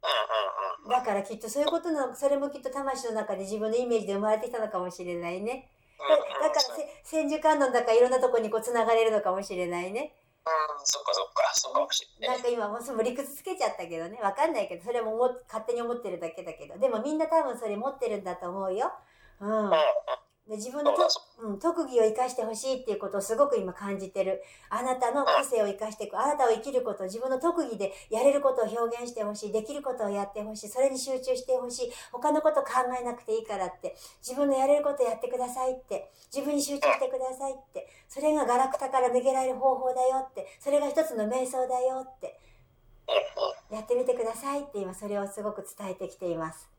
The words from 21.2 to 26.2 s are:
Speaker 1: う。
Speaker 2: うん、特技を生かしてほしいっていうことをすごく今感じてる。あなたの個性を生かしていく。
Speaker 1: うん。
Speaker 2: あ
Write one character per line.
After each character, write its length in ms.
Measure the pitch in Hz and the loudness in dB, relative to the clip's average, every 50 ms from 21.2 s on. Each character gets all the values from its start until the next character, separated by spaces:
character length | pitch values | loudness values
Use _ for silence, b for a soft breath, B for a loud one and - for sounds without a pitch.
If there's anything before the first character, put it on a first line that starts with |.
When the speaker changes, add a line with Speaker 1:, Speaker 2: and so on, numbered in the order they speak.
| - _ _ _ 226 | -4 _ _ _ -8
Speaker 1:
う。 80 | 214 | -6
Speaker 2:
う 20 | 202 | -6
ん、 60 | 196 | 0
特 260 | - 330 - 330 320 | 0 0 0 0 -2
技 140 | 269 262 240 | 0 4 4
を 40 | 220 | 4
生 120 | 220 214 | 4 4
か 120 | 226 254 254 | 2 0 -2
し 60 | - | 0
て 80 | - 220 | -4 -4
ほ 100 | 220 226 | -4 -4
し 160 | 214 - 262 269 254 | -4 -2 -2 -4 -2
い 40 | - | -2
っ 20 | |
て 60 | - | -4
い 60 | 208 | -4
う 20 | 196 | -4
こ 100 | - 190 | -4 -4
と 100 | 196 202 | -4 -4
を 20 | |
す 160 | 196 - 220 | -2 -2 4
ご 100 | - 190 | 4 4
く 100 | 190 - | 6 6
今 160 | 220 190 180 180 | 0 0 -2 -6
感 280 | - 202 202 196 190 | -8 -6 -6 -6 -6
じ 100 | 190 185 | -6 -8
て 140 | - 196 190 | -2 -2 0
る。 180 | 190 190 - B B B B B B | 0 0 -4 B B B B B B
あ 120 | 202 220 247 | -6 -4 0
な 140 | 262 254 | 0 0
た 160 | 254 254 233 247 | 2 2 2 2
の 120 | 285 269 | 2 2
個 200 | 254 247 - 277 | 4 4 2 2
性 180 | - 254 226 214 | 2 2 2 2
を 60 | 202 | 2
生 100 | 196 - | 0 -4
か 140 | 220 220 208 | -6 -8 -6
し 40 | |
て 100 | - 214 | -8 -10
い 20 | 202 | -6
く。 60 | - | -2
Speaker 1:
う 20 | |
ん。 20 | |
Speaker 2:
あ 80 | 185 | 0